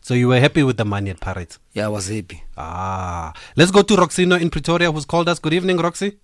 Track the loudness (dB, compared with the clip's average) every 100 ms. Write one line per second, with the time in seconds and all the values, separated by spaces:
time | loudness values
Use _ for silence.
0 | 0 2 4 4 4 4 2 0 -2 -2
1 | -4 -6 -8 -8 -10 -18 _ -6 -4 -4
2 | -6 -8 -10 -16 -16 -14 -12 -8 -8 -6
3 | -8 -8 -10 -14 -10 2 4 6 4 4
4 | 2 2 2 2 0 -4 -2 2 2 -2
5 | -2 -2 0 -2 0 -2 0 0 -2 -4
6 | -8 -8